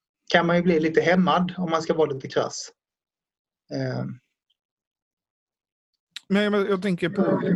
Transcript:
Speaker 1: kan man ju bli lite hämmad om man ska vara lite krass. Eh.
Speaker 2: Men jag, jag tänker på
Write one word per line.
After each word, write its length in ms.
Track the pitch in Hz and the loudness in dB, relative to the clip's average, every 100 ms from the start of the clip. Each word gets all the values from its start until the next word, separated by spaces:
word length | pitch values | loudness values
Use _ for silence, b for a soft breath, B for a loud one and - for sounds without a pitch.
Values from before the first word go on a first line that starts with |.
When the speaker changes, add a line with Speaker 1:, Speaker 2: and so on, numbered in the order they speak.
| _ _ - | _ _ 0
Speaker 1:
kan 140 | 175 170 | 2 4
man 80 | 175 | 2
ju 60 | |
bli 180 | 175 160 | 2 2
lite 220 | 156 156 | 2 2
hämmad 520 | 151 185 160 165 180 - | 2 2 4 2 0 -4
om 120 | 165 | -2
man 120 | 160 | -2
ska 120 | 160 | 0
vara 180 | 160 147 | 0 0
lite 160 | 135 127 | -2 -4
krass. 440 | 143 113 - - _ _ _ _ _ _ _ _ _ - | -4 -4 -6 -14 _ _ _ _ _ _ _ _ _ -10
Eh. 320 | 139 131 127 127 123 _ _ _ _ _ _ _ _ _ _ _ _ _ _ _ _ _ _ _ - - | -6 -4 -4 -8 -10 _ _ _ _ _ _ _ _ _ _ _ _ _ _ _ _ _ _ _ -16 -2
Speaker 2:
Men 140 | 196 | 0
jag, 260 | 208 208 196 | 2 0 0
jag 120 | 190 | -2
tänker 280 | 202 175 170 | -2 -2 -2
på 320 | 196 185 196 190 | 0 0 0 0